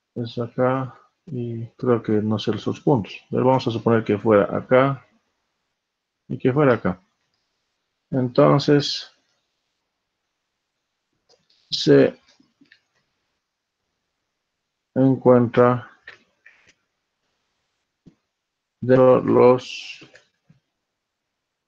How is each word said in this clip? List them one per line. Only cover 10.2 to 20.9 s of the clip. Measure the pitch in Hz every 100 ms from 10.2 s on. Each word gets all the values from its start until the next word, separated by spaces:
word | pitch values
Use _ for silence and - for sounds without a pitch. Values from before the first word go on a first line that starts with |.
| _ _ _ _ _ _ _ _ _ _ _ _ _ _ _
se | - 165 143 131 - _ _ _ _ _ _ _ _ _ _ _ _ _ _ _ _ _ _ _ _ _ _ _ _ _ _ _ -
encuentra | 131 127 123 123 120 123 123 123 - _ - - _ _ _ _ _ _ _ _ _ _ _ _ _ _ _ _ _ _ _ _ _ _ _ _ _ _
de | 120 127
los | 127 127 - 117 123 127 - - - - - _ _ _ _ _ _ _ _